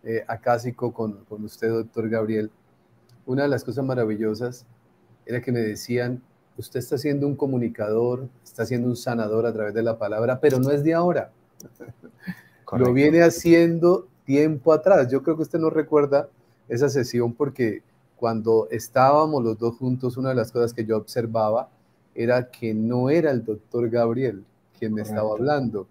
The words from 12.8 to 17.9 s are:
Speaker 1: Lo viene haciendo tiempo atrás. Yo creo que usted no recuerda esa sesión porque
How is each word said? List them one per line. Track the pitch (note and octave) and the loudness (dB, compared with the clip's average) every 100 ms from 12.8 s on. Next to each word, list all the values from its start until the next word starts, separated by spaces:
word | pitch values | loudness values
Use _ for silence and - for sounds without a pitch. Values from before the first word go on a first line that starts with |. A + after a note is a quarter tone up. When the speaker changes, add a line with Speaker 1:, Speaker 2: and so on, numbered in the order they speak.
| B2 | 2
Speaker 1:
Lo | |
viene | B2 D3 E3 | 6 6 8
haciendo | E3+ E3+ E3+ E3 E3+ E3 E3+ F#3 - _ - | 6 4 4 6 6 4 2 2 -2 _ 0
tiempo | C#3 D#3 D#3 E3 | 2 2 2 2
atrás. | D#3 F3+ F#3+ B2+ | 4 6 6 4
Yo | C3+ | 0
creo | C3+ D#3 | 0 -2
que | |
usted | D3+ E3 | -2 0
no | D#3+ | 0
recuerda | D#3 C#3+ D3+ C#3+ C#3 - _ _ _ _ | 0 2 2 4 2 0 _ _ _ _
esa | A#2+ C#3+ | 0 0
sesión | B2+ A#2+ A#2+ A#2+ | 0 -2 -2 -2
porque | A#2 C#3+ A#2+ A#2 G2+ _ | -2 -6 -2 -2 -2 _